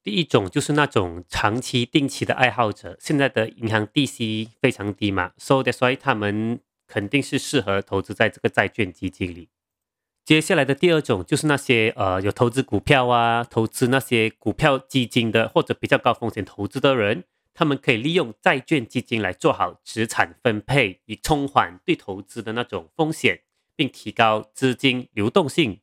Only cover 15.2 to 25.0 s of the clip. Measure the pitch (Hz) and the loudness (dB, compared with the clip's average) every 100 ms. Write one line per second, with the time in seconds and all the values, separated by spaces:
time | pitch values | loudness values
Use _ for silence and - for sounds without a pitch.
15.2 | 113 110 113 - - 120 117 135 131 113 | 0 -2 -2 -2 -2 -6 0 0 0 -2
16.2 | 113 107 92 - 101 135 139 131 101 135 | -4 -6 -10 -8 -8 0 2 2 0 -2
17.2 | - _ _ - 160 139 - 113 139 175 | -6 _ _ -2 -2 0 0 0 0 -2
18.2 | 123 - 185 143 - 156 113 127 - 117 | -2 -2 0 0 0 -2 -2 -6 -4 -2
19.2 | 95 90 156 117 90 - - 110 117 - | -2 0 0 0 -2 -4 -10 -4 -2 0
20.2 | 87 - 123 107 - 139 104 87 - 107 | -2 0 -2 -2 -2 0 0 -4 -14 -10
21.2 | - 147 139 123 90 90 - 165 - 95 | -2 0 2 2 0 -4 -4 -4 -4 -12
22.2 | 101 117 110 113 120 95 82 - 156 156 | -10 -12 -6 -6 -4 -8 -10 -4 -4 0
23.2 | 113 87 _ _ _ - 135 - 110 - | -2 -2 _ _ _ -6 -6 -6 -10 0
24.2 | 113 107 - - 131 117 135 123 | 2 2 -4 -2 -2 2 0 0